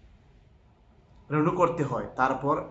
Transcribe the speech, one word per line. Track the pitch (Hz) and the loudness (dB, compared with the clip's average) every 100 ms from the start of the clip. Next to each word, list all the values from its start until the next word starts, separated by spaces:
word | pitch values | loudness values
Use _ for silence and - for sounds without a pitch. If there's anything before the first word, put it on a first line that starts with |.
| - - - - - _ _ _ _ _ _ - - | -20 -20 -20 -20 -20 _ _ _ _ _ _ -20 -4
রিনিউ | 151 160 | 0 2
করতে | 180 170 165 | 4 2 2
হয়, | 131 117 104 - | -4 -4 -6 0
তারপর | 131 131 139 160 - | 0 0 -2 -2 -4